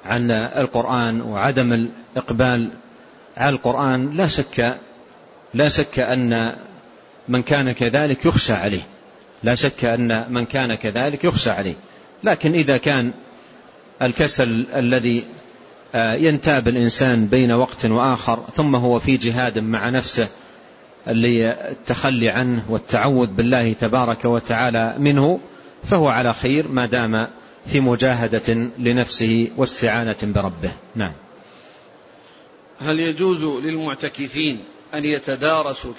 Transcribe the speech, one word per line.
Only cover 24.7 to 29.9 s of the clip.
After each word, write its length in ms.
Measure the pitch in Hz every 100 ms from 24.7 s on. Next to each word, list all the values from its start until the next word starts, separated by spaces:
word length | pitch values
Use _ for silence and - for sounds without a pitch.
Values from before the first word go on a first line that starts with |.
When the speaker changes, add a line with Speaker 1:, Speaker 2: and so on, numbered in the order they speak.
| 117 113 117
Speaker 1:
منه، 420 | 143 143 143 180 - - - -
فهو 240 | - 190 147
على 240 | 117 123
خير 340 | 110 127 143 -
ما 180 | 131 120
دام 420 | 123 113 110 117 - - - -
في 140 | 143
مجاهدة 880 | 131 120 127 123 113 110 - 117 120 123
لنفسه 720 | 120 120 120 - 113 117 113 -
واستعانة 600 | 127 - 120